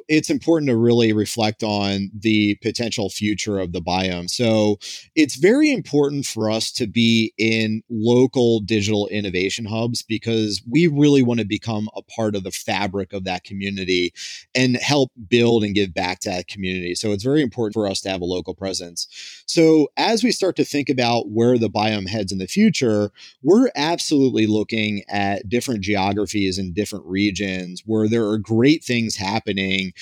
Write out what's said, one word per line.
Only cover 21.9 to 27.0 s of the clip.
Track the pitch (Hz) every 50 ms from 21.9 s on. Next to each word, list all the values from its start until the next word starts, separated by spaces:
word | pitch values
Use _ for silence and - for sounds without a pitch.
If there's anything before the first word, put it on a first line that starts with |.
| 107 101 95
heads | 92 110 110 98 95
in | 101
the | 95 95
future, | - - 202 220 220 - - 135 113 107 104 104 101 - - - - _ _ 123
we're | 147 190 240 269 240 -
absolutely | 139 143 160 175 - - - 160 139 135 127 113 110 110
looking | 107 107 107 101 - 113 110 107 107 104 98 - -
at | 101 104 101 98 101 92 - 92
different | 120 120 - - 117 104
geographies | 90 104 104 98 95 101 98 104 101 - - 104 98 95 90
and | 98 95 90 82
different | 101 104 - 104 90